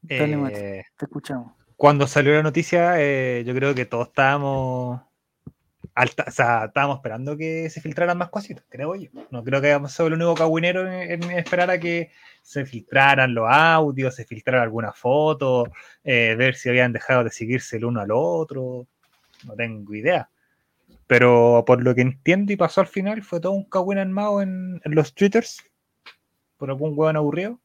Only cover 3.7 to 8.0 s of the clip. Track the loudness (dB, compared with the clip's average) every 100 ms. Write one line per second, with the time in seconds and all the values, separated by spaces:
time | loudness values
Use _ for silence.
3.7 | -2 -4 -4 -4 2 2 2 -2 -4 -4
4.7 | -6 -6 -10 _ _ _ _ -20 _ _
5.7 | _ -10 -2 -2 -2 -8 0 0 2 -2
6.7 | -2 -2 -2 -8 -10 -10 -8 -6 -6 -8
7.7 | -10 -10 -4